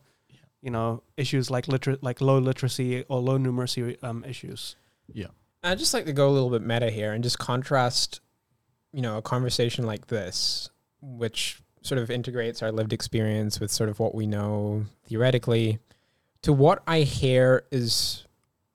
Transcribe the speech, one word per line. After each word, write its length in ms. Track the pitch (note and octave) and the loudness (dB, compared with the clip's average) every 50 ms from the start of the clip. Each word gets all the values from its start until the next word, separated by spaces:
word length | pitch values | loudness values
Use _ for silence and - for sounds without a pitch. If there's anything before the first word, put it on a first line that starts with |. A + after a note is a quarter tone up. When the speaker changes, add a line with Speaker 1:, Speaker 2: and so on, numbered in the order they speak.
| _ _ _ _ _ _ | _ _ _ _ _ _
Speaker 1:
Yeah. 120 | _ - _ _ _ _ | _ -20 _ _ _ _
Speaker 2:
you 100 | - C3 | -8 -6
know, 320 | A#2+ A2+ A2+ A#2 A2+ - - _ _ | -2 -2 0 -2 -2 -4 -8 _ _
issues 340 | - C3+ B2+ - C3+ B2 - | -6 -4 0 0 0 0 0
like 180 | C3 B2 B2 - | -2 -4 -2 0
liter-, 300 | C3+ C3 - C#3 C3+ C3+ C#3 | -2 -2 0 -2 -2 -2 -2
like 180 | B2+ B2 - | -4 -2 0
low 180 | C3+ C3+ C3+ C3+ | 2 4 4 4
literacy 680 | B2+ C3 C3 - - B2 - - B2+ B2 B2 B2 - - | 4 2 0 0 -2 -2 -2 -2 -2 -2 -2 -4 -4 -4
or 120 | C#3 B2+ | -2 -2
low 180 | B2 C3 C3+ C3+ | 0 2 2 2
numeracy, 640 | C3 B2+ B2 B2 B2+ B2 - B2+ A#2+ A#2 B2 - - | 2 0 0 -2 -2 -2 -2 -4 -4 -4 -6 -8 -8
um, 200 | B2 A#2 A#2 A#2+ | -10 -8 -8 -10
issues. 520 | C#3 A#2+ - - C#3+ - - - - - _ _ _ _ _ _ - - | -12 -14 -14 -12 -14 -12 -12 -12 -14 -14 _ _ _ _ _ _ -16 -12
Speaker 1:
Yeah. 160 | A2 F#2+ - - _ _ _ _ _ - | -12 -12 -12 -14 _ _ _ _ _ -4
Speaker 3:
I'd 160 | F3 F#3 G3+ | -2 -2 0
just 160 | E4 - - | 0 0 -2
like 120 | A#3+ - | -2 -2
to 60 | D#3 C#3+ | -2 2
go 160 | C#3 C#3+ C#3 | 4 4 6
a 40 | C#3+ | 6
little 180 | C3+ C3 A#2+ | 4 2 2
bit 120 | B2 A2+ - | 0 0 0
meta 280 | A#2 A#2 A#2+ A#2+ A2+ | 0 0 0 0 0
here 220 | G#2+ G#2+ G#2+ G#2+ G#2+ | -2 -2 -4 -4 -2
and 100 | A2+ A#2+ | -2 -2
just 160 | B2 - - | -2 -2 -4
contrast, 840 | - - B2 B2+ B2 - C#3+ C3+ B2 B2 A#2+ - - - - - _ _ _ _ _ _ _ _ _ _ _ _ _ _ - | -2 -2 -2 -2 -2 0 2 2 2 2 2 0 -2 -4 -6 -10 _ _ _ _ _ _ _ _ _ _ _ _ _ _ -8
you 80 | C#3 | -6
know, 160 | B2 A#2 G#2+ G#2+ | -4 -4 -4 -4
a 40 | A2 | -4
conversation 640 | - B2 B2 B2+ B2 - - B2 A#2+ - - A#2+ | -2 -2 -2 0 0 0 0 0 0 0 -2 -4
like 220 | A2 A2 G#2 - - | -4 -4 -6 -6 -6
this, 600 | A#2+ G#2+ F#2+ F2+ - - - - - - - - _ _ _ _ _ _ | -4 -4 -4 -4 -4 -2 -2 -2 -2 -4 -6 -10 _ _ _ _ _ _
which 600 | - C#3 B2+ A#2 A#2 A2 - - - - - - _ _ _ _ - | -18 -16 -8 -4 -4 -4 -2 -4 -4 -6 -6 -10 _ _ _ _ -6
sort 180 | - C#3 C3 | -2 -2 0
of 100 | A#2 A2 | 0 0
integrates 520 | A#2+ B2 A#2 C3 B2 B2 A2+ A#2 A#2 - A2+ | -2 -4 -4 -4 -4 -4 -2 -4 -4 -4 -4
our 80 | A2 A2 | -2 -2
lived 200 | A2 A2 G#2+ A#2+ | -2 -2 -2 -2
experience 680 | A2+ - - - A2+ A2 G#2+ G#2+ G#2+ G#2+ G#2+ - - | -4 -4 -2 -2 0 0 2 0 0 -2 -2 -4 -4
with 120 | G#2+ G2+ | -4 -4
sort 180 | - - A2+ G#2+ | -2 0 0 0
of 100 | G#2 - | 0 0
what 160 | A2+ A2 - | -2 -2 -2
we 120 | A2 G#2+ | -2 -2
know 580 | G#2+ G#2+ G#2 G2+ G#2 G#2+ G#2 G#2 G#2 G#2+ G#2+ G#2+ G#2 - _ _ | -2 -2 -2 -2 -2 -2 -2 -2 -2 -2 -2 -4 -6 -10 _ _
theoretically, 720 | - A2+ A2 B2 C3 C3 B2 - B2 A#2 A2+ A2+ A2 G#2+ A2 _ _ _ _ _ _ _ _ _ _ _ _ - | -6 -2 2 2 4 4 2 2 2 2 2 2 2 0 -2 _ _ _ _ _ _ _ _ _ _ _ _ 0
to 100 | D#3 D3 | 2 6
what 300 | C3+ C#3 D#3+ G3 - - | 6 8 6 6 4 2
I 140 | - E3 D#3+ | 0 2 4
hear 640 | D3+ C3+ - - C#3+ C3 B2+ B2+ B2+ B2+ B2+ B2+ - - C#3+ | 4 2 2 2 2 4 6 6 6 6 6 4 2 0 -2
is, 520 | C3 A#2+ A2+ - - - - - - - _ _ _ _ _ _ _ _ _ _ | -2 0 0 0 0 0 -2 -4 -6 -12 _ _ _ _ _ _ _ _ _ _